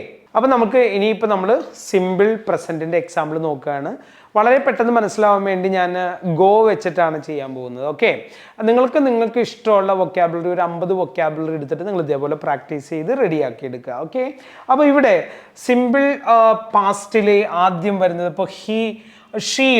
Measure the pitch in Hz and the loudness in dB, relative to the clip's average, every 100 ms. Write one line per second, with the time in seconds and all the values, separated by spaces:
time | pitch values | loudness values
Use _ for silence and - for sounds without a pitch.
0 | - - _ 220 262 247 220 254 240 196 | -4 -16 _ 0 2 2 2 2 2 2
1 | 208 214 220 196 185 269 - - - 196 | 0 0 0 0 0 0 -2 -14 -4 -2
2 | 180 185 208 220 214 165 - 160 160 170 | 0 2 2 0 -2 -4 -4 -6 -2 -2
3 | 170 175 151 160 160 139 147 143 147 269 | -2 -4 -4 -4 -4 -4 -6 -6 -6 -10
4 | - - _ 214 226 269 277 220 233 240 | -16 -20 _ 2 4 4 2 0 2 2
5 | 208 - 208 202 196 185 185 190 180 180 | 0 2 4 4 2 -2 0 0 -2 -2
6 | 180 180 185 160 190 214 220 202 185 165 | -4 -4 -2 2 4 6 4 2 -2 0
7 | 165 156 143 147 135 131 123 123 143 147 | 0 -2 -6 -8 -8 -10 -12 -8 -8 0
8 | 226 131 - - - - 226 240 254 302 | 0 0 -6 -20 -18 -4 2 2 2 2
9 | 269 233 226 240 214 - 220 208 196 196 | 2 2 0 -2 -4 -4 2 2 2 0
10 | 180 180 170 170 170 180 170 170 180 190 | 0 0 0 0 -2 -2 -2 -2 -2 -2
11 | 185 180 156 156 160 160 143 156 190 185 | -2 -2 -2 -2 -6 -6 -6 -6 -4 -4
12 | 151 143 143 151 160 139 - 151 135 160 | -2 -2 -4 -4 -4 -6 -6 -10 -8 -8
13 | 160 262 208 156 135 113 131 123 123 123 | -4 -2 0 -2 -4 -6 -12 -12 -10 -10
14 | 156 262 254 262 - - - 262 302 285 | -8 -6 -6 -10 -20 -8 0 4 4 6
15 | 269 175 - - - - - 247 247 269 | 4 2 0 -12 -20 -8 0 2 2 2
16 | 277 277 214 233 220 214 - 208 196 202 | 2 0 2 4 4 2 0 0 0 -2
17 | - 220 208 202 208 170 185 175 202 196 | -2 0 4 2 2 0 0 0 -2 0
18 | 185 170 175 175 185 - - 220 226 220 | 0 0 -4 -4 -6 -8 -6 -4 -4 -6
19 | - - _ 214 - - 262 240 | -16 -20 _ -8 -6 0 2 4